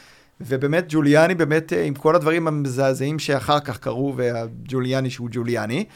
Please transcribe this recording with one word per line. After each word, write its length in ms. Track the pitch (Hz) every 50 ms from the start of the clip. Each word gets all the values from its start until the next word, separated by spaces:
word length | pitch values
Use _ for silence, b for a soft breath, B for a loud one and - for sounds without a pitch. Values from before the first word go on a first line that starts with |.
| b b b b b b _ -
ובאמת, 440 | - 117 135 127 135 143 151 175 180 160
ג'וליאני 460 | 151 156 151 143 147 147 165 165 185
באמת, 380 | 165 165 143 151 160 160 - 170
אה, 100 | 175 170
עם 100 | 151 139
כל 200 | - - 156 160
הדברים 320 | 175 147 156 160 170 165 160
המזעזעים 680 | 151 147 143 135 123 127 135 135 135 123 131 143 156 156
שאחר 420 | - - 143 135 - - 147 147
כך 180 | 143 139 120 -
קרו, 360 | - 131 113 123 135 139 131
והג'וליאני 920 | 127 127 120 120 117 113 117 117 117 113 123 127 131 127 127 131 131 131 127
שהוא 180 | 127 - 120 120 113
ג'וליאני, 520 | 123 117 120 120 113 107 104 120 160 214 b b